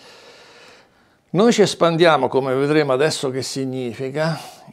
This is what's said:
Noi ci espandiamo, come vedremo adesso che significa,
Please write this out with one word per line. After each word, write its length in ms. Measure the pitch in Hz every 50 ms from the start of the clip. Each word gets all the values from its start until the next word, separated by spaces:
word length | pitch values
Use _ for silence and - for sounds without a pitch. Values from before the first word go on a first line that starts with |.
| - - - - - - - - - - - - - - - - _ _ _ _ _ _ _ _ _ _ -
Noi 160 | 170 220 240
ci 120 | 208 214 190
espandiamo, 640 | - - - 170 165 165 160 175 165 151 139 131 120
come 260 | - 131 135 135 127
vedremo 380 | 135 143 143 151 156 147 139 127
adesso 360 | 127 151 156 151 - - 131
che 120 | 127 135
significa, 960 | 120 - - 139 135 131 127 131 127 120 110 120 135 131 135 151 156 165 156 139 - - - - - -